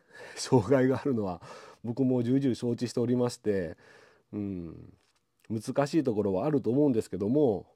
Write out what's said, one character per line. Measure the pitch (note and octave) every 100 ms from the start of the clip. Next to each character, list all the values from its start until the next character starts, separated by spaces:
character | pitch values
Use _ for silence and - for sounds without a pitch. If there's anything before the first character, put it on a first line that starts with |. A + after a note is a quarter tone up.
| _ -
<laughs> | - -
障 | - C3 G2
害 | C3+ C3
が | C3
あ |
る | C#3+
の | A#2
は | G2 E2+ - - - -
僕 | A#2 A#2
も | C3 B2+
重 | A#2 C3+
々 | C#3
承 | A2 A#2+ A#2
知 | A#2+
し |
て | -
お | A#2
り | B2
ま | B2
し | -
て、 | G#2+ G2 E2 - - - - _ _
う | G#2
ん、 | G2+ F#2 E2+ D#2+ - - _ _ _ _ -
難 | A2+ A#2 C3+ C#3
し | E3
い |
と | B2+
こ | G#2
ろ | G2+
は | F#2 D3
あ |
る | C#3+
と | G2+
思 | C3 D3
う |
ん |
で | A2
す | -
け | F#2
ど | G2+
も、 | C#3+ C#3 F#2 -